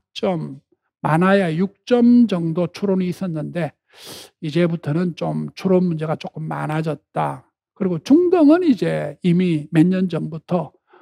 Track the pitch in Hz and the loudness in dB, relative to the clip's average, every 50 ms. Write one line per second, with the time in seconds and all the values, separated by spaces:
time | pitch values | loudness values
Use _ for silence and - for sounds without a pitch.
0 | _ _ - - - 202 180 160 151 147 135 139 _ _ _ _ _ _ _ _ | _ _ -14 -6 -4 -4 -4 -4 -6 -10 -12 -16 _ _ _ _ _ _ _ _
1 | - 147 151 160 180 190 196 202 190 170 156 160 190 190 _ _ _ - 247 240 | -4 0 0 2 2 4 4 2 2 0 -2 -2 -2 -4 _ _ _ 0 2 4
2 | 240 240 240 240 240 214 196 175 165 165 160 175 175 165 - - 208 196 190 190 | 4 6 6 6 6 4 2 -2 -2 -2 -2 -2 -4 -4 -4 -6 -2 -2 0 0
3 | 185 180 175 - 190 185 160 156 147 147 143 175 165 139 - _ _ _ _ - | 0 -4 -4 -6 -6 -6 -6 -6 -8 -8 -6 -6 -6 -6 -8 _ _ _ _ -20
4 | - - - - - - _ _ - 156 139 170 175 170 170 170 - 143 147 165 | -20 -20 -20 -20 -20 -20 _ _ -10 -4 0 0 0 0 0 -4 -4 -4 -2 -2
5 | 185 180 151 - 170 160 151 156 156 147 - - - 190 185 185 185 180 160 156 | -2 -4 -4 -6 -6 -6 -4 -6 -6 -8 -10 -6 0 2 2 2 2 0 -2 -4
6 | 156 156 151 - - - - 160 160 156 143 147 147 147 151 156 156 160 147 - | -4 -6 -6 -6 -8 -14 -12 -12 -10 -8 -8 -8 -6 -6 -4 -4 -4 -4 -6 -8
7 | _ _ - 160 156 143 139 131 _ _ _ _ _ _ _ - 196 185 175 156 | _ _ -6 -6 -4 -4 -6 -10 _ _ _ _ _ _ _ -6 -4 -4 -4 -4
8 | - - 262 339 359 349 370 359 302 277 311 359 370 330 240 175 175 165 160 156 | 0 4 4 4 4 4 4 4 6 6 6 4 4 2 2 2 0 -2 -2 -4
9 | 151 147 147 _ - 180 170 180 185 180 165 151 147 - - 160 160 180 185 185 | -6 -8 -8 _ 0 2 2 2 2 0 0 -2 -4 -2 2 2 4 4 2 0
10 | 190 180 165 160 156 156 160 156 _ - 175 175 156 135 _ _ _ _ _ - | -2 -2 -4 -4 -6 -6 -10 -12 _ -4 -4 -4 -4 -6 _ _ _ _ _ -20